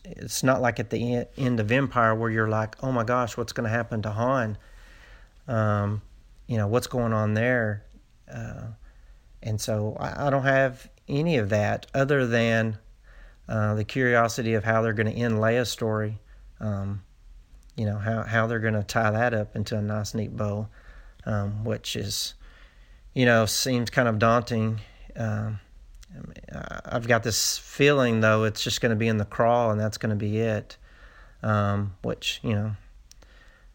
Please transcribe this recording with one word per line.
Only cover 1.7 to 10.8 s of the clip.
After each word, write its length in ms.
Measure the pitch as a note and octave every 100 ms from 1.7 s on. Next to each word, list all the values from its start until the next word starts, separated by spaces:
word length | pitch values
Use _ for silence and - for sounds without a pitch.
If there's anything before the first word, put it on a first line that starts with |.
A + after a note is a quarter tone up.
Empire 420 | B2 C#3 B2 A2+
where 160 | A2 A2+
you're 200 | A2 A2
like, 260 | G#2+ A2 -
"Oh 80 | C3
my 120 | B2
gosh, 320 | A2+ B2 A#2 -
what's 160 | A2+
gonna 180 | - A#2
happen 320 | A#2 A2+ A2+
to 80 | G#2
Han?" 460 | G#2 B2 C3+ A2 G#2 - - - - - - - - -
Um, 540 | A2+ G#2+ G#2 G2+ G#2 - - - - -
you 100 | A2+
know, 100 | G2+
what's 200 | A#2+ -
going 260 | B2 A#2
on 200 | A2 G#2+
there? 500 | G#2+ A#2+ B2+ A2 G#2 - - - _ -
Uh, 340 | B2+ A#2 - A2+ A2 - - - - - -
and 180 | - G#2+
so 340 | - G#2+ G#2+ -
I, 280 | - - C#3+
I 20 |
don't 140 | C3+
have 460 | C3+ C3+ C3+ B2